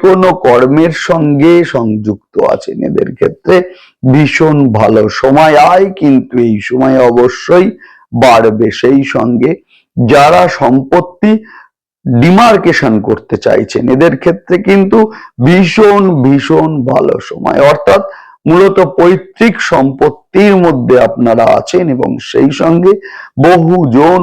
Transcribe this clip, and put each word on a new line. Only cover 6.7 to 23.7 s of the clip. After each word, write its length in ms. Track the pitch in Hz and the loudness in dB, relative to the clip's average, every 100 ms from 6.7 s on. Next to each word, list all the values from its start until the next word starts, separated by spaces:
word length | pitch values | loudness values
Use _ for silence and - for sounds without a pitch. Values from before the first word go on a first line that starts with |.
| 127 131 131 123 | -4 0 2 2
অবশ্যই 580 | 120 123 - - 175 190 - - _ _ | 2 0 -2 0 0 0 -4 -20 _ _
বাড়বে। 540 | 117 127 117 113 107 110 | 0 2 4 2 0 -4
সেই 280 | 101 123 139 135 | -2 0 0 0
সঙ্গে 380 | 135 113 120 143 180 _ _ _ - | -4 -2 -2 -2 -4 _ _ _ -4
যারা 440 | 120 143 147 175 180 | 0 2 4 2 0
সম্পত্তি 760 | - 131 135 135 175 170 - 214 220 - - _ _ _ _ - | -2 -2 -2 0 -4 -4 -4 -2 -2 -4 -20 _ _ _ _ -4
ডিমার্কেশন 880 | 120 156 190 233 202 170 151 131 110 | 0 2 4 4 2 0 -2 -2 -2
করতে 340 | 101 107 - - | -2 -6 -4 -4
চাইছেন, 460 | 117 104 - - 120 | -2 -2 -2 -4 -2
এদের 240 | 127 165 139 | 0 0 0
ক্ষেত্রে 380 | - 170 - 180 202 | -4 -4 -4 -4 0
কিন্তু 320 | 196 196 220 220 - - - | 0 2 0 0 -4 -20 -4
ভীষণ, 600 | 127 180 180 226 214 202 190 160 | 0 2 0 2 2 2 0 0
ভীষণ 480 | 131 139 - 160 160 151 123 | 0 0 0 0 0 -4 -2
ভালো 300 | 135 - - | -2 -2 -4
সময়। 400 | - - - - 139 | -8 -8 -4 0 2
অর্থাৎ 320 | 147 - 196 - - - _ 151 | 2 0 0 -2 -14 -20 _ -2
মূলত 320 | 170 196 190 170 - | 2 2 2 -2 2
পৈতৃক 600 | 175 185 - _ 226 - - | 2 0 -4 _ -2 -2 -4
সম্পত্তির 840 | 156 135 135 151 147 _ 196 208 196 | -2 -2 0 -2 -2 _ 0 2 2
মধ্যে 380 | 175 135 117 127 | 0 -2 0 2
আপনারা 460 | 113 113 120 113 113 107 | 2 0 0 2 2 0
আছেন 260 | - 180 175 | -2 -4 -2
এবং 200 | 127 - - - | -4 -4 -6 -6
সেই 200 | - 139 | 0 0
সঙ্গে 400 | - 165 170 185 202 - - - - 156 | 0 -2 2 2 0 -4 -20 -14 -2 2
বহুজন 760 | 180 165 | 2 2